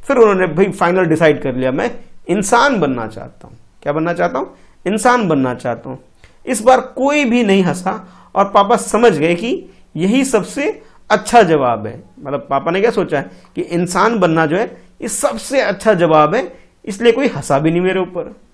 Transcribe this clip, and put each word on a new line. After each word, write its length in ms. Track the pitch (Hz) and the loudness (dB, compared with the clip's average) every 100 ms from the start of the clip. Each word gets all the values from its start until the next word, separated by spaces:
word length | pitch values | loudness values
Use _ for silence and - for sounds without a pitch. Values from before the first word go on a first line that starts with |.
| - | -2
फिर 100 | 269 | 4
उन्होंने 300 | 220 190 180 | 4 4 0
भाई 240 | 151 196 | 0 -2
फाइनल 340 | - 175 185 175 | 0 0 2 0
डिसाइड 360 | 147 160 139 | 2 2 2
कर 140 | 139 123 | -4 -2
लिया, 160 | 131 | -2
"मैं 280 | 139 226 - - - - | -2 -4 -8 -18 -18 -4
इंसान 520 | 190 196 233 277 233 | -4 2 2 2 0
बनना 280 | 147 123 110 | -2 -4 -8
चाहता 400 | 110 - - - | -12 -18 -18 -20
हूँ।" 100 | - - _ | -20 -20 _
क्या 100 | - | -4
बनना 200 | 147 165 | -2 -2
चाहता 260 | 175 175 254 | -2 -2 -2
हूँ? 140 | - - - _ 180 | -8 -14 -20 _ -4
इंसान 400 | 214 247 247 196 | 0 2 2 2
बनना 260 | 147 131 | 0 0
चाहता 360 | 123 123 - 135 | -4 -6 -8 -10
हूँ। 100 | 131 - _ - _ - | -16 -20 _ -20 _ -6
इस 160 | 233 | 0
बार 200 | 220 254 | 4 2
कोई 440 | - - 269 294 277 | 0 -2 0 2 2
भी 180 | 240 | 2
नहीं 200 | 214 196 | 2 2
हंसा 500 | 175 - 190 185 - - - 185 | 2 -2 -6 -8 -12 -20 -6 -2
और 100 | 196 | 2
पापा 300 | 208 202 226 | 2 4 0
समझ 420 | - 214 240 156 | 0 2 4 4
गए 180 | 160 175 | 0 0
कि 340 | 226 392 - - _ 151 | -2 -6 -8 -20 _ -4
यही 300 | 185 254 269 | 0 0 2
सबसे 560 | 220 180 - 302 427 - - - | 0 -2 -4 -4 -6 -16 -20 -2
अच्छा 300 | 311 - 240 | -2 4 4
जवाब 460 | 190 151 127 113 107 | 6 2 2 -2 -6
है। 160 | 117 - - | -14 -20 -16
मतलब 280 | 143 139 - | -8 -8 -2
पापा 220 | 139 151 | -4 -2
ने 100 | 180 | 0
क्या 100 | 226 | 0
सोचा 280 | 220 160 143 | 0 -2 -4
है 120 | - - - - | -6 -16 -14 -10
कि 60 | |
इंसान 580 | - 170 180 180 208 233 | -6 -4 -2 0 0 2
बनना 260 | 175 160 160 | 2 2 0
जो 120 | 175 | 0
है 200 | 233 - - _ | -4 -8 -20 _
ये 60 | 240 | -10
सबसे 540 | - 285 233 - 269 | -4 -4 -4 -4 -2
अच्छा 320 | 202 202 220 | 0 0 0
जवाब 420 | 190 170 156 151 214 | 2 4 4 4 2
है, 180 | - - - _ - | -4 -12 -20 _ -14
इसलिए 260 | 196 233 | 0 2
कोई 160 | 226 277 | 2 -2
हंसा 320 | 143 - 139 | -4 -2 0
भी 120 | 156 | 2
नहीं 100 | 170 | 0
मेरे 180 | 185 190 | 0 -2
ऊपर। 360 | 180 180 - - _ | -4 -8 -10 -16 _